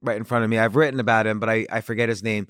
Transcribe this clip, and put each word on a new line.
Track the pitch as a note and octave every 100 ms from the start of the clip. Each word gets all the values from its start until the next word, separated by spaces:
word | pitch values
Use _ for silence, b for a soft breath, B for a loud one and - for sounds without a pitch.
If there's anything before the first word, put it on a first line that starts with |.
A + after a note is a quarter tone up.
right | C3 A2
in | A2+
front | A#2+
of | A2
me. | A2+
I've | A2+ A#2+
written | D3+ C3
about | A#2 A2+ A2
him, | G#2+
but | A2+
I, | A2 G#2+
I | A2+
forget | - A2+ A#2
his | G#2+
name. | A2 G#2+ G2